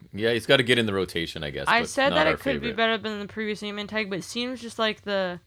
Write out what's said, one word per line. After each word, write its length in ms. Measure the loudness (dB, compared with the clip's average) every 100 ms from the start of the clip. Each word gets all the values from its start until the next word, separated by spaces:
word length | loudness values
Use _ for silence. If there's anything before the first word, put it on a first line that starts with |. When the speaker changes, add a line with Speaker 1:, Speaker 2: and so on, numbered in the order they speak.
| -10
Speaker 1:
Yeah, 200 | 0 2
he's 120 | 2 6
gotta 160 | 6
get 160 | 6 4
in 80 | 4
the 80 |
rotation, 500 | 2 0 -2 -4 -4
I 60 | -6
guess, 180 | -2 2
Speaker 2:
I 120 | 2
Speaker 1:
but 100 | 2
Speaker 2:
said 200 | 2 2
Speaker 1:
not 60 | 4
Speaker 2:
that 100 | 2
Speaker 1:
our 60 |
Speaker 2:
it 60 | 0
could 200 | -2 -2
be 60 | -4
Speaker 1:
favorite. 100 | 0
Speaker 2:
better 200 | 0 0
than 200 | -4 -8
the 60 | -8
previous 380 | -6 -6 -6
eight-man 240 | -6 -8 -6
tag, 240 | -4 -4
but 80 | -6
it 40 |
seems 380 | -6 -6 -6 -6
just 160 | -10 -2
like 240 | -2 -2
the 380 | -4 -2 -2 -6